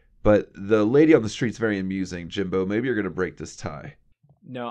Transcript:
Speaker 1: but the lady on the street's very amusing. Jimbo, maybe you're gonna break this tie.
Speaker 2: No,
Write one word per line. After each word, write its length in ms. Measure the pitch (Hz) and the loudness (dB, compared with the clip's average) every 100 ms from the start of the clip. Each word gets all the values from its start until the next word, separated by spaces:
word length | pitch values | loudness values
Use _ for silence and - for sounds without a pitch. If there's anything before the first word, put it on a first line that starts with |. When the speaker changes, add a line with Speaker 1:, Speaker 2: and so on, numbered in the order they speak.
| _ _ | _ _
Speaker 1:
but 260 | 107 104 - | 4 4 2
the 320 | - 98 107 107 | -8 0 2 4
lady 280 | 135 156 | 6 6
on 80 | 156 | 6
the 60 | 110 | 4
street's 280 | - 123 101 | -4 -4 -2
very 220 | 110 101 | -2 -2
amusing. 480 | 95 95 92 87 85 | -2 -4 -6 -8 -8
Jimbo, 380 | 98 92 92 95 | -6 -4 -2 -2
maybe 220 | 107 131 | -2 -2
you're 80 | 110 | -2
gonna 140 | 95 | -4
break 280 | 85 90 76 | -4 -6 -6
this 180 | 80 - | -16 -12
tie. 400 | - 73 - - _ _ _ _ - | -12 -12 -16 -20 _ _ _ _ -16
Speaker 2:
No, 240 | 127 120 | -12 -10